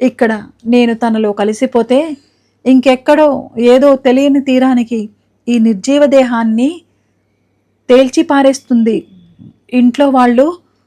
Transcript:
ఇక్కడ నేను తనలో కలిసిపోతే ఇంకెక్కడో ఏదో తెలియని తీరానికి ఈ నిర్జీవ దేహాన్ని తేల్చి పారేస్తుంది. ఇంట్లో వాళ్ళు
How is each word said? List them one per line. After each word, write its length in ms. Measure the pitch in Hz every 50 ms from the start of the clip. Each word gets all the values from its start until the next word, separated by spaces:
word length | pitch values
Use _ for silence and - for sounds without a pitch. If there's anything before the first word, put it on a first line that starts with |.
ఇక్కడ 320 | 254 254 254 - 254 220 220 214 - - - _ -
నేను 280 | 226 233 247 240 233 226
తనలో 380 | 226 240 233 220 220 214 208 202
కలిసిపోతే 840 | 208 208 208 214 - 262 254 - 233 226 226 247 269 311 330 294 - _ _ _ _ _ _ _ _ -
ఇంకెక్కడో 840 | 240 262 262 - 277 254 254 - - 294 302 302 294 269 - - - - 226
ఏదో 380 | 233 240 247 262 277 285 277
తెలియని 440 | 269 - 262 247 262 277 285 277 285
తీరానికి 680 | 269 277 254 254 262 262 262 247 233 226 247 226 208 214 - _ _ _ _ _ _ -
ఈ 100 | 240 240
నిర్జీవ 480 | 220 226 226 190 - - 277 285 294
దేహాన్ని 720 | 285 269 269 262 240 247 226 226 226 220 220 247 285 349 339 - _ _ _ _ _ _ _ _ _ _ _ _ _ _ _ _ _ _ _ _ -
తేల్చి 340 | 247 254 269 254 - - 320
పారేస్తుంది. 840 | - 294 277 269 269 269 262 - - 254 233 226 226 220 190 - _ _ - _ _ _ _ - - - _ _ _ -
ఇంట్లో 380 | 254 247 247 240 - 285 277
వాళ్ళు 360 | 262 262 247 240 240 233 277 311 349 - _ _ _ _ _